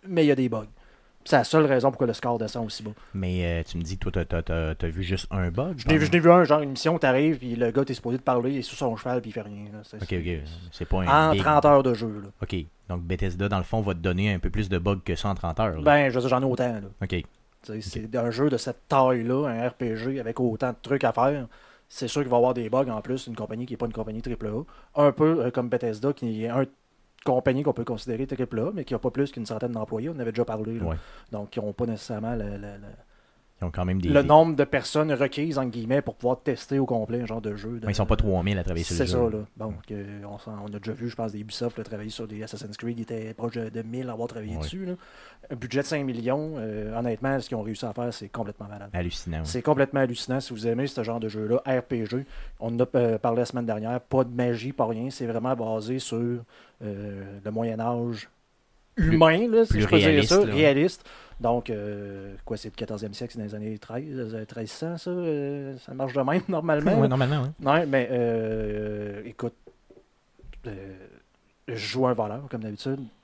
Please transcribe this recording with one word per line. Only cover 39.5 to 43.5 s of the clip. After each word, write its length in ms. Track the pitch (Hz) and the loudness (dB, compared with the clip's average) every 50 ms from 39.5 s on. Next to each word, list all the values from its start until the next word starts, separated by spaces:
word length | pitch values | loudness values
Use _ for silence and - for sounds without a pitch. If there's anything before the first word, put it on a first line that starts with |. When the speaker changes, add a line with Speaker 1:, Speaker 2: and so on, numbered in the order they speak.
| _ | _
Speaker 1:
Bon, 120 | - 107 110 | -10 -10 -8
Speaker 2:
Ouais. 60 | 101 - - - | -8 -10 -12 -12
Speaker 1:
que 380 | 110 101 98 101 101 101 101 | -10 -10 -10 -10 -12 -14 -12
on 120 | 101 104 104 | -14 -14 -14
s'en, 160 | - - 107 104 101 | -14 -14 -12 -12 -12
on 100 | 104 101 | -10 -12
a 40 | 104 | -10
déjà 120 | 101 113 | -8 -8
vu, 160 | 110 - 117 120 | -8 -6 -6 -8
je 60 | - | -6
pense, 160 | - 113 110 | -6 -6 -6
des 80 | 101 104 | -6 -8
Ubisoft, 380 | 104 110 - - 123 120 - - | -10 -10 -8 -4 -4 -4 -4 -6
là, 80 | 107 | -10
travailler 240 | - 110 101 104 110 | -10 -10 -10 -10 -10
sur 180 | 107 - 113 104 | -10 -10 -10 -10
des 160 | 107 104 107 | -10 -12 -10
Assassin's 320 | 107 - 104 - 104 104 | -10 -12 -12 -12 -12 -12
Creed, 240 | - - 117 120 117 | -8 -8 -6 -6 -6
ils 40 | 113 | -8
étaient 300 | - 120 110 110 110 110 | -8 -8 -8 -8 -10 -10
proche 200 | - 120 117 | -6 -6 -6